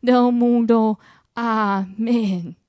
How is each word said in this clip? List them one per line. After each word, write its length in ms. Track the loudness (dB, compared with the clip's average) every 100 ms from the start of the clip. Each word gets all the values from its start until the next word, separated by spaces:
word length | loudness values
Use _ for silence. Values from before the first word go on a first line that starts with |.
del 300 | 0 2 2
mundo. 680 | 2 2 2 2 2 2 -2 _ _ _
Amén.' 1200 | -8 -4 -2 -2 -2 -6 -6 -2 -2 0 -4 -8 -14